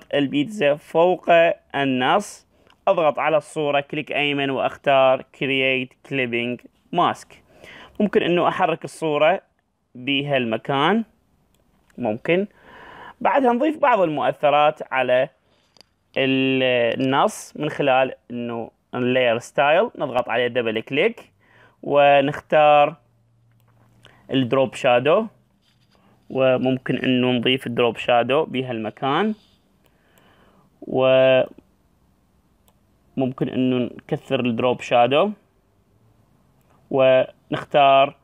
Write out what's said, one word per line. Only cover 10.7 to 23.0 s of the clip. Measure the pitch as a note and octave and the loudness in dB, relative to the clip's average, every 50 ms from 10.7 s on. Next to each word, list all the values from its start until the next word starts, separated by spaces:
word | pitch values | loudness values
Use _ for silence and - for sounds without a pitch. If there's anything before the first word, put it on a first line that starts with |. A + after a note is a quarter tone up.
| C#3 C#3 C#3+ E3 G3+ A#3 A3 - _ _ _ _ _ _ _ _ _ _ _ _ _ _ _ _ _ | -2 0 2 2 0 0 -2 -6 _ _ _ _ _ _ _ _ _ _ _ _ _ _ _ _ _
ممكن. | - B2 A2 G#2+ A2+ - - E3 F#3 G3+ - _ _ _ - - - - - - - - - - _ | -8 -6 -6 -6 -4 -2 -2 -2 -2 -2 -6 _ _ _ -20 -20 -20 -20 -20 -20 -20 -20 -20 -10 _
بعدها | B3+ G#3+ - C#4+ C4+ A#3+ A#3+ | -2 0 0 2 2 2 0
نضيف | A#3+ C#4+ D#4+ D4+ | 0 -2 -2 -2
بعض | - C#4+ C#4 B3 G3+ | 0 0 2 2 2
المؤثرات | F#3 D#3+ D3+ C#3 A#2+ C3 C#3+ - - C#3+ C#3+ D3 D3 D3+ D#3 - - - - | 0 0 -2 -2 -2 -4 -2 0 0 2 2 4 2 2 0 -2 -8 -6 -4
على | C3 C3 B2+ B2 B2+ C3+ - _ _ _ _ _ _ _ _ _ - - _ _ _ _ _ _ | -2 0 0 0 0 0 -2 _ _ _ _ _ _ _ _ _ -20 -20 _ _ _ _ _ _
ال-، | - C3+ C3 C3+ C3 C3 C3 C3 C3 C3 B2+ B2 B2 A#2+ A#2 - - | -2 0 0 0 0 0 0 0 0 0 0 2 0 0 0 -2 -2
النص | C3+ C3 C3+ C#3+ F3 A3 - - - - - | -2 0 0 0 0 0 -2 -8 -14 -16 -10
من | - D3+ D3+ | -8 -8 -6
خلال | - - D3+ C#3 B2+ C3 C3+ C3 - - _ - | -4 -2 0 2 2 2 0 -2 -4 -10 _ -14
إنه | A#2+ A#2+ A#2+ A#2+ A#2 A#2 A2+ - - _ _ _ - | -12 -10 -8 -8 -8 -10 -10 -12 -16 _ _ _ -6
اللاير | B2 B2 B2 B2+ C3 B2+ A#2+ A2+ A#2 | -4 -2 0 0 2 2 0 0 -2
style، | - - - - D3+ C#3+ D#3 F3+ A3 B3 - | -4 -4 -2 0 2 2 2 2 0 -2 -4
نضغط | - D#3+ C3+ A#2+ B2 A#2+ - | -8 -8 -4 -4 -4 -4 -2
عليه | A2 B2 B2 | -2 -2 -2
دبل | B2 A#2+ B2+ A#2 A2+ G#2+ A2+ | -2 -2 -2 -4 -2 -4 -6
كليك | A2 - C3+ C#3+ F3 A#3 A#3 - - _ _ _ _ _ _ _ _ _ _ _ - | -6 -4 -2 -2 -2 -2 -4 -6 -14 _ _ _ _ _ _ _ _ _ _ _ -6
ونختار | - C#3 C#3+ C#3+ C#3+ C#3+ C#3+ C#3 C#3+ D3 - - _ F3 D#3 D3+ D3+ D3 D3 D3 D3+ E3+ - | 0 2 4 4 6 6 4 2 0 -4 -8 -4 _ 2 4 4 6 6 6 4 2 0 -8